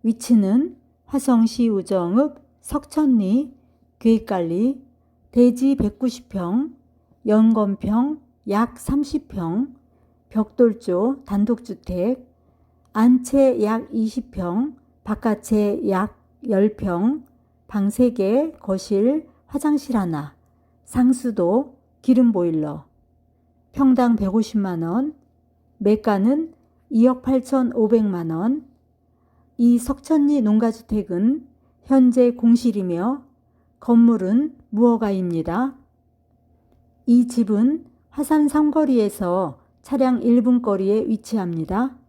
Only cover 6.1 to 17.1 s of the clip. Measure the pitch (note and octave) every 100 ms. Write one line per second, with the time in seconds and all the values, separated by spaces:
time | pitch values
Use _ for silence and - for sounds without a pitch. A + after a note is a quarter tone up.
6.1 | - - G3 F3 G#3+ D4+ - _ _ _
7.1 | _ G#3+ G#3+ A3 A3 G3+ G3 G3 A3 C4+
8.1 | D4+ _ _ - G3+ A#3 - - C#4 C#4+
9.1 | D4 - G3+ E3 F#3 C#4 - _ _ _
10.1 | _ _ A3 G#3+ - A#3+ G#3 - F3+ A3
11.1 | C#4 - G3+ G#3 A#3 - G3 - F3+ G3
12.1 | B3+ - _ _ _ _ _ _ G#3+ A#3
13.1 | B3+ B3 C#4 C4+ A#3 G#3 A3+ - A3+ A3
14.1 | B3+ - F#3 F3 F#3 C#4+ B3+ _ _ -
15.1 | G#3+ A#3 G#3+ - G#3+ G#3 G3+ A#3 F#3+ G3+
16.1 | - _ _ B3+ G3 G#3 G#3 G3+ F3 G#3+